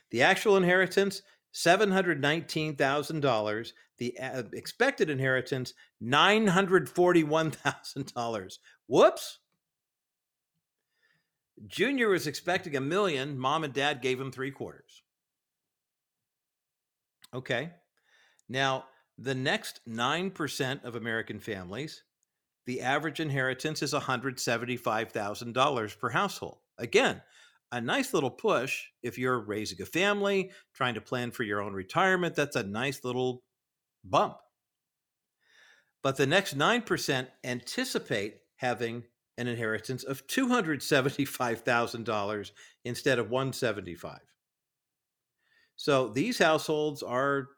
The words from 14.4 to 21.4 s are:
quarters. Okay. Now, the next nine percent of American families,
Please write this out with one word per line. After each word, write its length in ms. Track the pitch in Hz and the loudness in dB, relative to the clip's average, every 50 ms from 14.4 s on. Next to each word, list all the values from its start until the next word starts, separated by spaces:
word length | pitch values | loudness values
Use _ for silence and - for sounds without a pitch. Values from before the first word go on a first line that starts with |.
| 131 135 | -8 -8
quarters. 500 | 135 - 120 90 78 - - _ - - _ _ _ _ _ _ _ _ _ _ _ _ _ _ _ _ _ _ _ _ _ _ _ _ _ _ _ _ _ _ _ _ _ _ _ _ _ _ _ _ _ _ _ _ - _ - | -6 -8 -10 -12 -12 -16 -20 _ -20 -20 _ _ _ _ _ _ _ _ _ _ _ _ _ _ _ _ _ _ _ _ _ _ _ _ _ _ _ _ _ _ _ _ _ _ _ _ _ _ _ _ _ _ _ _ -20 _ -12
Okay. 380 | 131 131 - 135 117 135 170 170 _ _ _ _ _ _ _ _ _ _ _ _ _ _ - | -12 -4 -2 -2 -2 -2 -6 -10 _ _ _ _ _ _ _ _ _ _ _ _ _ _ -8
Now, 360 | 117 131 139 135 135 131 - - _ _ _ _ _ - | -2 0 0 0 0 -2 -4 -10 _ _ _ _ _ -8
the 160 | 110 131 135 | -4 -4 -2
next 460 | 131 127 - - 220 - - - - - | -2 0 0 -2 -2 -4 -8 -12 -14 -14
nine 440 | - 113 110 120 127 147 165 180 196 | -10 -4 -2 0 0 0 0 -2 -4
percent 540 | 185 - - 135 - - 143 131 131 143 - | -4 -4 -6 -6 -4 -4 -2 -2 -4 -6 -8
of 120 | 127 113 | -10 -10
American 440 | 120 107 117 113 113 110 - 117 | -8 -6 -4 -4 -4 -4 -6 -8
families, 640 | 104 | -10